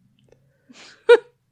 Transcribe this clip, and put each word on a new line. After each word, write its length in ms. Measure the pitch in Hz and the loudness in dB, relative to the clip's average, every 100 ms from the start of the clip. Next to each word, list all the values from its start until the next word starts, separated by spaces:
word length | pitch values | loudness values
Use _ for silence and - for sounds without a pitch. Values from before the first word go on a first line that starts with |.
| _ _ _ - _ _ - - - - - | _ _ _ -20 _ _ -20 -20 -20 -8 0
<laughs> 80 | 466 - _ _ | 0 0 _ _